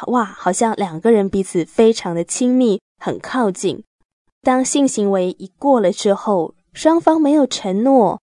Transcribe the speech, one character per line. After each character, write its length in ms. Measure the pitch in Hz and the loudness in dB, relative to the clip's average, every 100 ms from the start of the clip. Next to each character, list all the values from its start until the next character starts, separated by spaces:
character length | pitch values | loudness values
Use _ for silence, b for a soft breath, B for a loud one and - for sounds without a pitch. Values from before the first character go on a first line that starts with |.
| - | -2
哇， 180 | 240 | -2
好 280 | 202 - - | -4 -4 -4
像 200 | 196 226 220 | 0 -2 -2
两 240 | 196 160 | -6 -2
个 100 | 226 | 2
人 180 | 220 196 | 2 2
彼 140 | 196 | -2
此 220 | 190 180 | -2 -4
非 280 | 156 - 226 | -4 2 2
常 220 | 226 185 | 2 -4
的 80 | 170 | -6
亲 340 | 170 - 247 254 | -6 -2 0 2
密， 240 | 247 185 _ - | 2 0 _ -12
很 160 | - 123 | -8 -8
靠 320 | - 262 214 | -6 -2 -2
近。 320 | 185 190 143 - _ _ _ _ _ | -2 -6 -6 -14 _ _ _ _ _
当 220 | - 254 | 0 0
性 220 | 254 285 269 | 0 0 0
行 240 | 226 202 | 0 -2
为 240 | 190 180 - | 0 -2 -6
一 100 | 190 - | -16 -4
过 220 | 285 254 | 0 2
了 100 | 180 | 2
之 240 | - 208 | 0 -2
后， 400 | 196 214 190 160 - _ | 0 0 -2 -2 -8 _
双 280 | - 311 330 | -2 0 2
方 200 | 320 320 | 2 2
没 120 | 285 | 2
有 120 | 302 | 2
承 380 | 262 - 196 196 | 2 -2 -4 0
诺， 380 | 254 269 190 - | 2 4 4 -2